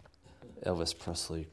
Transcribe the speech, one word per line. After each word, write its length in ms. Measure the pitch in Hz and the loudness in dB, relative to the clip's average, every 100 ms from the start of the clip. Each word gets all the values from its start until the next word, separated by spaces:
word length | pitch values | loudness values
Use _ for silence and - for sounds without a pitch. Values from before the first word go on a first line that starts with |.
| - - - - - - - | -20 -20 -20 -18 -16 -4 2
Elvis 320 | 87 82 - | 4 4 2
Presley 500 | - 82 - 82 76 | 0 0 0 -2 -4